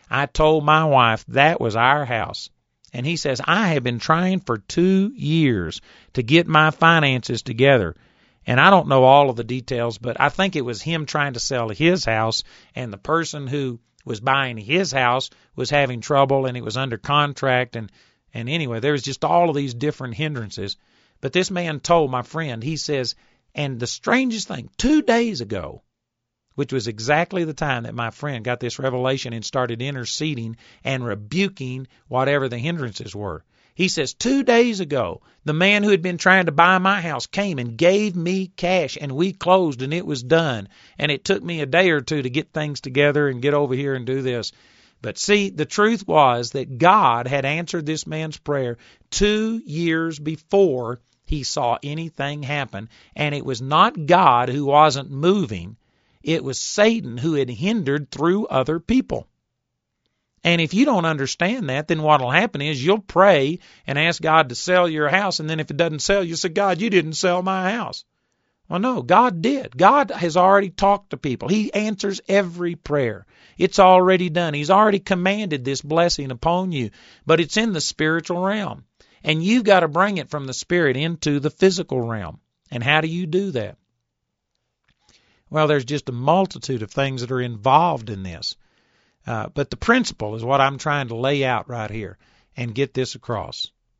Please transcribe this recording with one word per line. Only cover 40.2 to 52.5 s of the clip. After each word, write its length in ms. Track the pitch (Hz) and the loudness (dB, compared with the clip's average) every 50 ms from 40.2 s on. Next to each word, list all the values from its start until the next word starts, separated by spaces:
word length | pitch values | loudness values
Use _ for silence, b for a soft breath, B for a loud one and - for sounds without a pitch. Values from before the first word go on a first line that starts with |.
| 120 | 0
done. 460 | 127 160 165 165 151 123 110 98 - b b b b b b | 2 2 2 2 0 -4 -6 -8 -12 b b b b b b
And 140 | - 147 147 | -2 -2 -2
it 140 | 135 - | -2 0
took 160 | - 196 202 - | 0 -2 -2 0
me 180 | 175 175 160 | -6 -6 -6
a 60 | 147 | -4
day 240 | 135 131 170 190 185 | 0 2 2 4 4
or 100 | 160 147 | 2 0
two 220 | 127 - 160 147 131 | 0 -2 -4 -4 -4
to 80 | 127 | -2
get 220 | 123 147 - - _ | -4 -4 -6 -6 _
things 280 | 160 151 147 143 - | -8 -6 -6 -8 -10
together 480 | - 139 127 143 143 147 143 147 147 143 | -12 -4 0 2 4 4 4 2 0 0
and 140 | 131 120 120 | -2 -2 -2
get 100 | 143 143 | 0 2
over 220 | 147 147 131 127 | 2 0 0 -2
here 200 | 127 143 139 135 | -4 -2 -4 -4
and 120 | 131 120 | -6 -4
do 160 | 117 131 135 131 | -4 -4 -4 -2
this." 300 | 127 123 120 104 - b b b b b b b b b b - | -2 -4 -4 -6 -8 b b b b b b b b b b -10
But 160 | 117 101 - | -10 -8 -6
see, 320 | - - 208 208 202 196 | 0 2 2 2 2 0
the 160 | 185 156 151 | -4 -6 -6
truth 420 | - - - 208 220 233 220 - - | -4 0 2 2 2 2 0 -2 2
was 440 | 165 156 143 127 120 120 120 117 - | 4 6 6 6 4 0 -4 -6 -6
that 260 | 143 127 131 135 120 | -6 -8 -8 -4 2
God 480 | 156 170 196 214 190 135 117 117 120 | 4 6 6 6 6 4 2 2 -2
had 180 | 127 139 143 135 | -2 -4 -2 -2
answered 400 | 135 147 160 175 151 - 175 151 | -2 -2 -4 -6 -6 -6 -6 -4
this 220 | 147 156 151 - | -4 -6 -6 -6
man's 320 | 165 156 156 160 156 147 - | -8 -8 -8 -8 -8 -10 -12
prayer 400 | _ - 147 139 131 123 120 b b b b b b b | _ -4 -2 -2 -2 -4 -6 b b b b b b b
two 500 | - - 196 208 208 214 220 220 226 226 220 | -2 0 2 2 2 2 0 -2 -4 -6 -8
years 540 | - 147 160 170 165 160 160 165 165 160 143 | -8 -6 -4 -2 0 0 0 -2 -4 -6 -6
before 800 | 147 151 160 151 - _ - 196 196 175 135 123 120 113 123 120 _ _ _ _ _ | -8 -8 -8 -8 -6 _ 4 4 4 4 4 0 -4 -6 -8 -10 _ _ _ _ _
he 160 | - 156 151 127 | -6 -6 -4 -4
saw 340 | - - 156 135 120 117 - - | -4 -4 -2 0 0 0 -2 -2
anything 640 | 143 147 160 165 165 - - 143 143 147 147 147 | -6 -6 -6 -8 -10 -8 -6 -6 -6 -6 -8 -8
happen. 440 | 127 | -6